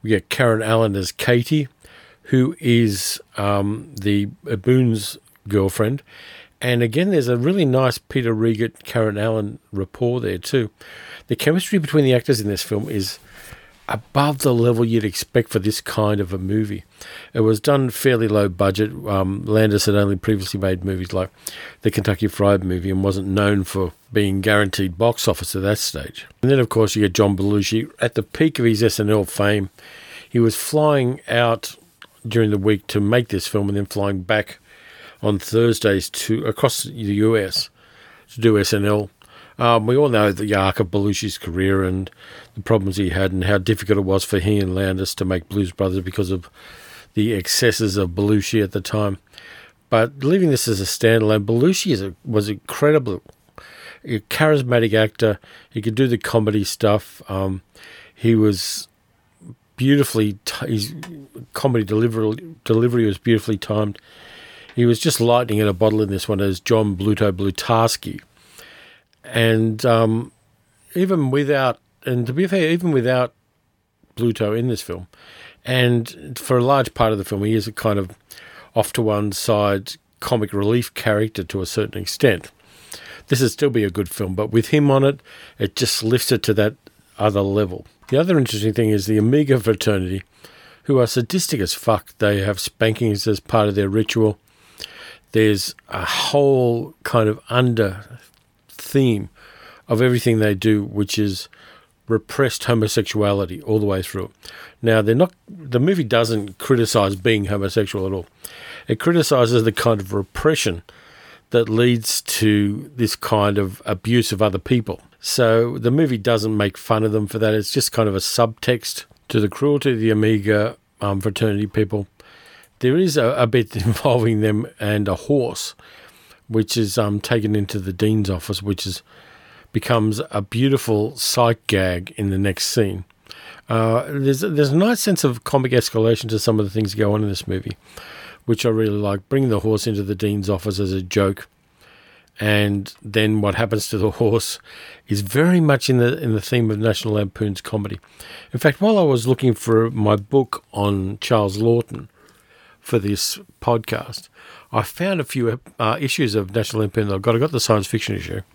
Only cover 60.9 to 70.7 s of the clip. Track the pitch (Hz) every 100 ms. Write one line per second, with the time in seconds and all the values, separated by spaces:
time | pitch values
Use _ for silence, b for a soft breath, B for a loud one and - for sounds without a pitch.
60.9 | 160 - 156 139 - 123 - 139 117 101
61.9 | 107 117 110 107 110 170 165 - 113 120
62.9 | 120 110 95 - 113 - 104 - 107 104
63.9 | 101 B B B B B B B - 120
64.9 | 117 170 - 117 120 117 107 107 90 107
65.9 | 107 104 98 - 98 101 92 - 113 104
66.9 | 92 101 104 107 92 98 92 - 113 113
67.9 | - - 147 _ _ B B B B B
68.9 | B B _ - 123 113 113 113 110 127
69.9 | 113 113 110 120 _ _ _ _